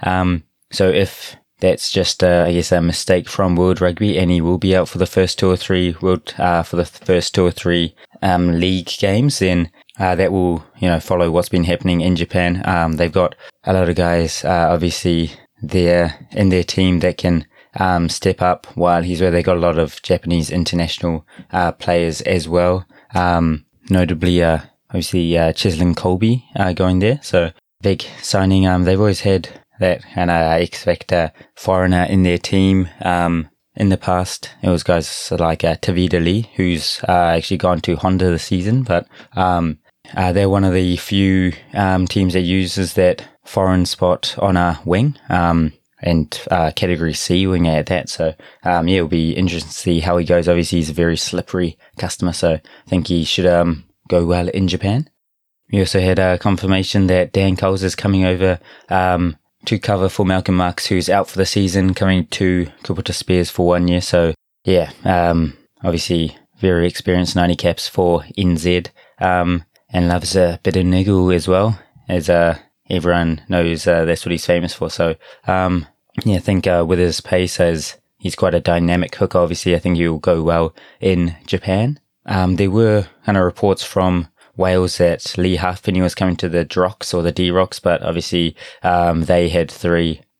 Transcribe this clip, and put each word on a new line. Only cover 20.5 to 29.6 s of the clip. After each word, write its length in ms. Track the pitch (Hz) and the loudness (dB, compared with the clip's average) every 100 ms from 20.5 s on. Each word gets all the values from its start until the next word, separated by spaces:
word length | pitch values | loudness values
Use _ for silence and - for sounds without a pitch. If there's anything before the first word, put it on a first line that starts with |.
international, 760 | 90 82 87 82 - 87 80 - - - | -2 -2 -2 -4 -4 -4 -6 -8 -20 -6
uh, 200 | 92 85 | -2 -2
players 480 | - - 87 85 78 | -2 -2 0 0 -2
as 260 | - 95 80 | -2 -2 0
well. 380 | 87 90 90 92 _ _ | 0 2 0 -4 _ _
Um, 500 | 92 90 85 82 78 - _ - | -2 0 2 2 -2 -6 _ -2
notably, 520 | 95 87 82 87 87 | 0 2 0 0 2
uh, 160 | 85 80 - _ - | 2 0 -4 _ -10
obviously, 460 | 92 85 92 85 85 | -8 -4 -2 0 2
uh, 160 | 82 | 0
Cheslin 440 | - 104 80 90 82 | 0 -2 0 0 0
Colby, 480 | 92 92 110 123 - - | -2 0 0 0 -4 -4
uh, 160 | 95 | -2
going 280 | 85 92 92 | 0 0 2
there. 200 | 104 147 | 2 -2
So 280 | - 90 85 - _ _ | -2 0 0 -4 _ _
big 220 | 101 92 - - | -2 -2 -6 -14
signing. 440 | - 101 95 95 92 | -4 0 2 4 4
Um, 180 | 90 | 2
they've 160 | 90 95 | 2 2
always 200 | 104 92 | 2 0
had 280 | 101 95 - - | 0 0 -2 -16